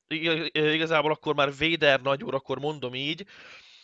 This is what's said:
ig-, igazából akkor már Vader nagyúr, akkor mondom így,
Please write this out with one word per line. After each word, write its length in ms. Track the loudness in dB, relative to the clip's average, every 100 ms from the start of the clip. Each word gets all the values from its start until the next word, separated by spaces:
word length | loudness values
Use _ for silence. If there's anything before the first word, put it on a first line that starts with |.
| -10
ig-, 480 | -4 -2 -2 -2 0
igazából 560 | 2 2 2 2 2
akkor 240 | 0 0 0
már 180 | 0 0
Vader 420 | -2 2 4 4
nagyúr, 320 | 2 -2 -2
akkor 260 | -4 -4 -4
mondom 360 | -4 -4 -6 -6
így, 320 | -6 -6 -10 -20 -20 -20 -20 -20